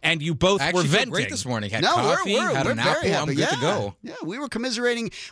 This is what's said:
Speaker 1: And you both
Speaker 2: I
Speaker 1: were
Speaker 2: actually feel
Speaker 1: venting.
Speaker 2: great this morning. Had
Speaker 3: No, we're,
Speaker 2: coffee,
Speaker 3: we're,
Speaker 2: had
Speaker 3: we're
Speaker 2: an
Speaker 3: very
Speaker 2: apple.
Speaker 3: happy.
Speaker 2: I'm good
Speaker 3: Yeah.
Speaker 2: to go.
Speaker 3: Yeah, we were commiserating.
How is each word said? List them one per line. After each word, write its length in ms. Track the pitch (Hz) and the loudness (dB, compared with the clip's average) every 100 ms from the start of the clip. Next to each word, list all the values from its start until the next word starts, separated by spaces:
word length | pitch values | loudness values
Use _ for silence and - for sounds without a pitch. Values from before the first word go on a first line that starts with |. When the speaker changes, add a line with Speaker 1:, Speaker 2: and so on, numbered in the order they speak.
Speaker 1:
And 200 | 160 165 | 0 0
you 120 | 156 | 0
both 260 | 147 180 196 | 2 4 4
Speaker 2:
I 60 | 147 | 2
Speaker 1:
were 20 | |
Speaker 2:
actually 140 | 180 | 2
feel 80 | 147 | 4
Speaker 1:
venting. 180 | 196 254 | 2 2
Speaker 2:
great 180 | 190 - | -2 -2
this 160 | 285 127 | -4 -4
morning. 240 | 117 104 | -2 -2
Had 120 | 110 | 0
Speaker 3:
No, 140 | 208 339 | 2 4
we're, 200 | - - | 2 2
Speaker 2:
coffee, 180 | 196 | 2
Speaker 3:
we're, 200 | 226 359 | 0 2
Speaker 2:
had 120 | 135 - | 0 0
Speaker 3:
we're 60 | |
Speaker 2:
an 40 | - | 2
Speaker 3:
very 120 | - | 2
Speaker 2:
apple. 180 | - 190 | 2 0
Speaker 3:
happy. 40 | 156 | 0
Speaker 2:
I'm 100 | - | 0
good 100 | 139 | 0
Speaker 3:
Yeah. 80 | 262 | 0
Speaker 2:
to 120 | - | 0
go. 360 | 156 196 101 - | 0 0 -4 -8
Speaker 3:
Yeah, 120 | 233 - | -16 -12
we 160 | 156 240 | -10 -8
were 100 | 285 | -6
commiserating. 600 | 220 254 226 247 233 220 - - | -4 -4 0 0 0 -4 -10 -16